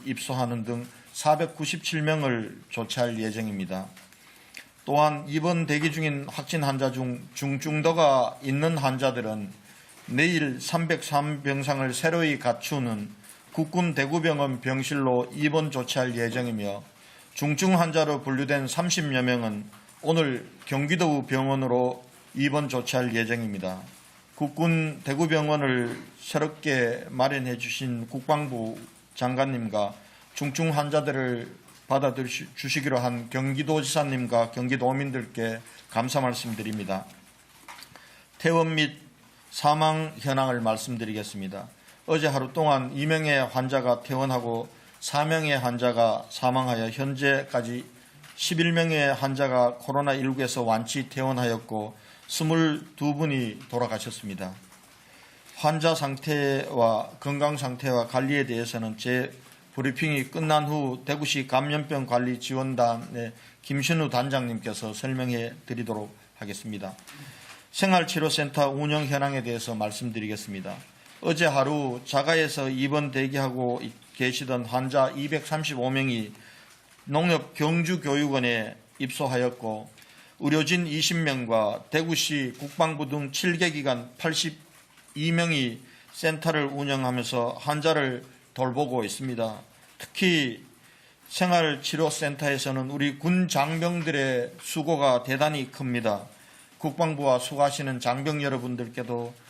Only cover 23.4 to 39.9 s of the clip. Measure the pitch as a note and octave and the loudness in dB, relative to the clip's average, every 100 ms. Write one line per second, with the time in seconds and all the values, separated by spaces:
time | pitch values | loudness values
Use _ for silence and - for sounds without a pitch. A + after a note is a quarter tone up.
23.4 | A2+ G2 F#2 F#2 F#2 - - - - - | -2 -4 -4 -6 -10 -20 -20 -20 -20 -6
24.4 | D3 D3+ E3 E3 D#3 D3+ - C3+ D#3+ D#3+ | -4 0 2 2 0 -4 -4 0 2 2
25.4 | D3+ D3+ C#3 B2+ A#2+ - - - - D3+ | 2 2 2 0 0 -4 -12 -16 -6 -2
26.4 | D3+ D#3 D#3 C3+ A#2+ A#2+ - B2+ C3+ C#3 | -2 -2 0 2 2 -2 -6 0 2 2
27.4 | B2+ A#2+ A#2+ - C3 A#2+ A2+ C3 B2 D3+ | -2 -4 -6 -6 -4 -4 -6 -6 0 0
28.4 | D3 B2 A2+ - - - - - B2 B2+ | 0 -4 -6 -8 -14 -20 -20 -4 -2 2
29.4 | C3+ B2 A2+ G#2+ G2+ - - - - - | 0 0 -2 0 -2 -4 -18 -20 -18 -6
30.4 | C#3+ C3+ E3 D3 D3 D3+ C#3 C3+ B2+ A#2+ | -4 0 0 2 2 0 0 0 -2 -2
31.4 | A#2 - - - - C#3 C#3 B2+ B2 - | -6 -14 -20 -20 -2 2 2 0 -4 -6
32.4 | C#3+ - C3+ D3+ C3+ B2+ B2 A#2+ A#2 C3 | -10 -10 -4 -2 0 0 0 -2 -4 -2
33.4 | C3+ C3+ C#3+ D#3 C3+ E3 C#3+ C3 A#2+ A#2 | -2 0 0 0 2 0 0 0 2 2
34.4 | A#2 - B2 C3 B2 C3 C#3 C3 A2+ - | 2 0 -2 0 2 0 -2 -4 -6 -4
35.4 | A2+ A2+ A2+ - - A2+ B2+ C#3+ B2+ A#2+ | -4 -4 -10 -20 -4 -2 0 2 0 0
36.4 | A#2 A2 A2 G#2+ F#2+ F#2+ - - - - | -4 -6 -4 -4 -4 -4 -6 -14 -20 -20
37.4 | _ - - - - - - - - - | _ -20 -20 -20 -20 -20 -20 -20 -20 -2
38.4 | D#3+ E3 D#3+ D#3 D3 - - - - - | 2 4 4 2 0 -2 -18 -20 -20 -20
39.4 | - - D3 D#3 D#3 | -14 0 2 4 4